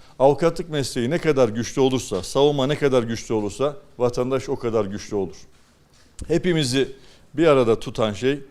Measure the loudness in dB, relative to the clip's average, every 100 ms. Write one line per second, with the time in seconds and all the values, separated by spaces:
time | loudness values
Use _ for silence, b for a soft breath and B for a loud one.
0 | b b 4 4 0 0 -4 -4 -4 -2
1 | -2 0 2 2 2 0 -4 2 2 2
2 | -2 -6 -2 2 2 2 0 0 2 2
3 | 0 -6 -4 -2 -2 -4 -4 -4 -16 -2
4 | -2 0 -2 -2 -4 -6 -2 -2 -2 -6
5 | -6 -4 -4 -8 -20 b b b b b
6 | b b -4 -2 2 0 0 0 -2 -6
7 | b b b 2 4 6 4 2 -2 -2
8 | -2 0 -2 -2 -6